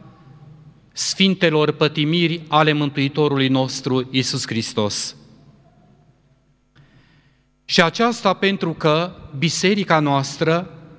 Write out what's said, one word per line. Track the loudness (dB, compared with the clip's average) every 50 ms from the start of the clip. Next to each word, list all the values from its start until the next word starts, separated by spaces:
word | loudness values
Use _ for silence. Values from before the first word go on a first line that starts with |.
| -20 -20 -20 -20 -20 -20 -20 -20 -20 -20 -20 -20 -20 -20 -20 -20 _ _
Sfintelor | -8 -6 -4 -4 0 2 2 2 2 2 2 2 2 2 0 0
Pătimiri | 0 0 0 0 0 -2 -2 0 0 0 0 0 -2 -4 -4 0
ale | 2 4 4 4
Mântuitorului | 2 0 -2 -2 -2 -2 -2 -2 0 0 0 0 2 2 2 2
nostru | 2 2 0 -2 -4 -6 -4 -2 0 -2 -2 -2
Iisus | -2 -2 -2 -2 -4 -4 -4
Hristos. | -4 -4 -4 -4 -2 -2 -2 -2 0 -2 -2 -4 -4 -8 -14 -20 -20 -20 -20 -20 -20 -20 _ _ _ _ _ _ _ _ _ _ _ _ _ _ _ _ _ _ _ _ _ _ _ _ _ -20 _ _ -20 _ _ _ _ _ _ _ _ _ _ _ _ _
Și | -2 2 2
aceasta | 2 2 2 0 0 0 0 0 0 0
pentru | 0 2 0 -2 0 -2 -4 -4
că | -4 0 0 2 2 2 0 -4 -8 -14 -18 -12 -6 -2
biserica | -2 -2 0 0 0 0 2 0 2 2 2 2
noastră | 4 2 2 0 0 -2 -4 -2 0 0 0 0 -2 -6 -16 -20 -20 -20 -20